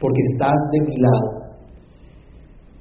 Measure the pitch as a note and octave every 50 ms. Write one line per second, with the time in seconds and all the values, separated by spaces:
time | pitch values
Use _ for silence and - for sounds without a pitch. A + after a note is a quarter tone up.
0 | D3 C3+ B2+ C3 B2 B2 - - C#3 C#3 D3+ D3+ D3 C#3+ D3+ D3+ D3 - C3 B2
1 | B2 B2 A#2+ A2+ - - - - - - - - - - - - - - - -
2 | - - - - - - - - - - - - - - - -